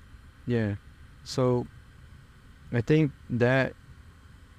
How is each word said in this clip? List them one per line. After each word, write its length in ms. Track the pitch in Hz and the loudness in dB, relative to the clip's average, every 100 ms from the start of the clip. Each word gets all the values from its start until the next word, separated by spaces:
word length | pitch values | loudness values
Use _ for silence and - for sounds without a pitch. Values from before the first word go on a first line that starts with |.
| - - - - - | -16 -20 -20 -14 -4
Yeah. 280 | 120 107 101 - - - - | -2 -2 -4 -10 -20 -20 -20
So, 420 | - - 127 123 - - - - - - - - - - - | -10 -2 0 0 -4 -12 -20 -20 -20 -20 -20 -20 -20 -20 -6
I 80 | 120 | -4
think 300 | - 156 151 - - | 2 2 2 -2 -6
that 440 | 117 120 131 131 - - - - - - - - | 0 2 2 0 -4 -20 -20 -20 -20 -20 -20 -20